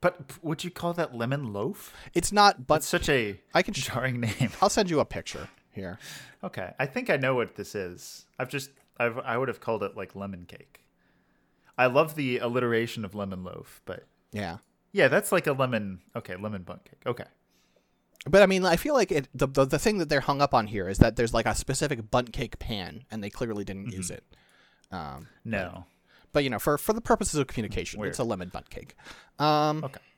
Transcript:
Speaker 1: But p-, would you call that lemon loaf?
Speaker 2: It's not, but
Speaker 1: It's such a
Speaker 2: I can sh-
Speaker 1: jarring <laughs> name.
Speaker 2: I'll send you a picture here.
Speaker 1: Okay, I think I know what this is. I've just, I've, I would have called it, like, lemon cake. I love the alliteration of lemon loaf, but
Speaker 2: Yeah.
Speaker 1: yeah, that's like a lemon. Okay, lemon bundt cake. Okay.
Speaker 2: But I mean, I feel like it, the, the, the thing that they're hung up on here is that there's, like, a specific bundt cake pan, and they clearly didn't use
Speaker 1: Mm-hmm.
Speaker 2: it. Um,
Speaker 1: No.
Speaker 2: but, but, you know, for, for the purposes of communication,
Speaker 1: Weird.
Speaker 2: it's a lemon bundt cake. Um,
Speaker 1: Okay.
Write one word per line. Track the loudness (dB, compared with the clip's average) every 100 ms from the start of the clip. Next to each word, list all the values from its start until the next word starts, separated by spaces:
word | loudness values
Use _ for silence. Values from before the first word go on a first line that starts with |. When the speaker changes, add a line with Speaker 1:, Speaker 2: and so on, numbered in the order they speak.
Speaker 1:
But | 0 -2 -16
p-, | -10
would | -6 -6
you | -6
call | -6 -6
that | -2 -4
lemon | -2 -2 -2 -4
loaf? | -4 -4 -6 -14 -18 -4
Speaker 2:
It's | -2 0
not, | 8 8 8 2
but | 2
Speaker 1:
It's | 2
such | 0 4
a | 2 2 -4 _
Speaker 2:
I | 2
can | 2
sh- | -2 -4
Speaker 1:
jarring | -2 -2 -2
<laughs> |
name. | -2 0 -2 2
Speaker 2:
I'll | 2
send | 4 2
you | 2
a |
picture | 0 -2 -8 -10 -12 _ _
here. | -12 -10 -10 -14 -18 -18 -12
Speaker 1:
Okay, | -12 -8 -10 -4
I | -4
think | -4 -2
I | 0
know | 2 0
what | -2
this | -4 -10 -6
is. | -8 -10 -16 -20 -20 _
I've | -6
just, | -6 -10 _ _ _
I've, | -2 -2
I | -4 -2
would | -2
have | -4
called | -2 -2
it, | -2 -6
like, | -12
lemon | -10 -10 -10
cake. | -14 -20 -20 _ _ _ _ _ _ _ _ _ _ 2
I | 4
love | 6 2
the | 2 -2 0
alliteration | 0 0 2 2 0 -4 -8
of |
lemon | -6 -6 -6
loaf, | -10 -12 -16 -20 -14
but | -14 -14 _ _
Speaker 2:
Yeah. | -8 -8 -10 _ _ _
Speaker 1:
yeah, | 4 4
that's | 4 2
like | 0 0
a |
lemon. | 0 0 0 -4 -10 _
Okay, | -12 -10 -8
lemon | -8 -8
bundt | -12 -16
cake. | -18 -12 -6
Okay. | -6 -8 _ _ _ _ _ _ _ _ _ 4
Speaker 2:
But | 8
I | 8
mean, | 6 4
I | 2
feel | 4
like | 2 4
it, | 0 -2
the, | -2 0
the, | 4
the | 4 4
thing | 2 0
that | 2
they're | 0
hung | 2 2
up | 4
on | 4 2
here | -2 -4
is | 6
that | 6 6
there's, | 2
like, | 2 2
a |
specific | 0 -2 -2 -2 -2 0
bundt | 0 0
cake | -4 -6 -8
pan, | -6 -6 -6 -12 -12
and | -8
they | -8
clearly | -6 -6 -4
didn't | -6 -8 -8
use | -8 -8
Speaker 1:
Mm-hmm. | -10 _ -20 _ _ _ _ _
Speaker 2:
it. |
Um, | -12 -10 -12 -18 _
Speaker 1:
No. | -8 -6 -6
Speaker 2:
but, | -10 -18 _ _ _ _
but, | 0
you | 0
know, | 0
for, | 0 0
for | 2
the | -2
purposes | 2 2 2 0
of | 0
communication, | -2 -4 -4 -6 -6
Speaker 1:
Weird. | -6
Speaker 2:
it's | -4
a |
lemon | -2 -2 -6
bundt | -12 -14
cake. | -16 -16 -20 -20 -20 -20 _
Um, | 2 4 2 0
Speaker 1:
Okay. | -6 -10 _